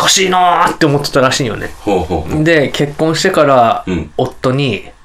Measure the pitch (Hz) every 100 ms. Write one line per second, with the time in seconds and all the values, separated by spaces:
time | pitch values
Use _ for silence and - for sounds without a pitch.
0 | - 196 185 185 180 175 175 - 156 139
1 | - 139 127 127 120 101 101 - 104 95
2 | 85 85 78 156 156 160 127 - 147 147
3 | 160 156 180 165 143 127 113 101 - 87
4 | 76 - 127 - 131 135 135 98 - -